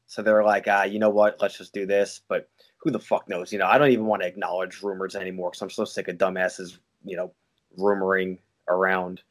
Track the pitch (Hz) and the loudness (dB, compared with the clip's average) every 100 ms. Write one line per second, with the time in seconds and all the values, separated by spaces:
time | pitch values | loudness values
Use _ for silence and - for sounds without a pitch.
0 | _ - 107 107 107 101 104 101 98 104 | _ -4 4 4 6 4 2 2 2 2
1 | 107 104 104 - 98 - 90 101 95 101 | 2 4 4 2 -4 -4 -12 -8 0 2
2 | 98 - - 92 - _ _ _ 165 117 | 0 -4 -6 -6 -6 _ _ _ -4 -4
3 | - 92 - 90 92 104 92 123 143 120 | -2 -4 -2 -8 -6 -2 4 6 6 4
4 | 110 101 90 90 90 90 92 - 101 95 | 2 -2 -2 -4 -4 -4 -6 -6 -8 -6
5 | 95 101 92 92 90 - 95 - 104 - | -8 -8 -10 -6 -8 -8 -10 -6 -6 -6
6 | 90 87 95 92 92 - 92 - _ _ | -8 -2 -2 0 -2 -4 -12 -18 _ _
7 | 98 87 92 - _ _ _ 90 101 101 | -12 -8 -8 -12 _ _ _ -4 0 0
8 | 95 95 92 92 _ _ - 90 95 92 | 2 0 0 -6 _ _ -2 0 2 0
9 | 90 92 _ | -2 -10 _